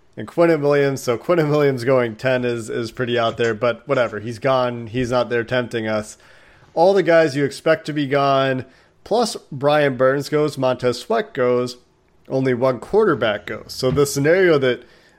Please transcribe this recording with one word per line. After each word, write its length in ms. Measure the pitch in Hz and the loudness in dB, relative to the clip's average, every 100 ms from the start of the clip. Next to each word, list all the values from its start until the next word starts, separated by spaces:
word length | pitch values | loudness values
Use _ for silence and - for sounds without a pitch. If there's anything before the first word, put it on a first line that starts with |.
| _ - | _ -16
and 100 | 107 | -8
Quinnen 340 | - 170 160 | 0 2 2
Williams. 420 | 143 143 139 135 | 2 2 0 -2
So 140 | - 117 | -4 -4
Quinnen 320 | - 175 147 | 0 0 2
Williams 320 | 147 143 127 | 2 2 0
going 320 | 117 127 120 107 | 0 2 0 -2
ten 280 | 131 127 123 | -2 0 -2
is, 240 | 120 110 | -4 -6
is 220 | 123 113 | -6 -6
pretty 260 | - 120 117 | -6 -2 0
out 200 | 113 110 | 0 0
there, 160 | 117 | -2
but 340 | 107 120 113 - | 0 -2 -2 -2
whatever. 320 | 131 113 104 | 0 0 -4
He's 200 | 113 110 | -10 -4
gone. 480 | 135 131 123 120 113 | 0 0 0 -4 -6
He's 240 | 123 117 | -4 -2
not 180 | 123 113 | 0 0
there 140 | 120 | -2
tempting 440 | 110 127 117 117 110 | -2 -2 -2 -4 -2
us. 300 | 110 107 - - - _ _ _ | -4 -6 -16 -20 -20 _ _ _
All 200 | 160 180 | 2 4
the 100 | 196 | 4
guys 320 | 165 165 156 139 | 4 4 4 0
you 100 | 139 | -4
expect 400 | - 160 156 - | -2 0 0 -2
to 80 | |
be 140 | 151 135 | -4 -2
gone, 580 | 139 139 135 135 131 123 _ _ _ | 0 2 2 0 -2 -8 _ _ _
plus 320 | - 220 220 - - | -4 -2 -2 -6 -12
Brian 460 | 135 143 151 143 123 | -2 2 2 2 2
Burns 320 | 131 143 139 | 2 2 -2
goes, 280 | 147 151 131 | 0 0 0
Montez 420 | 127 123 123 120 | -2 0 -2 -2
Sweat 340 | - 226 220 - | -2 -4 -2 -2
goes, 420 | 123 123 123 - _ _ _ _ - | 0 0 -2 -8 _ _ _ _ -6
only 280 | 135 131 120 | -2 0 2
one 240 | 131 120 | 0 -2
quarterback 680 | - 202 214 135 117 104 - | 0 2 2 2 0 -2 -8
goes. 260 | 107 - | -12 -12
So 180 | - 131 | -4 0
the 160 | 127 139 | 2 0
scenario 500 | 139 143 185 185 147 | 2 2 4 4 4
that 260 | 127 117 - _ _ | 2 -2 -6 _ _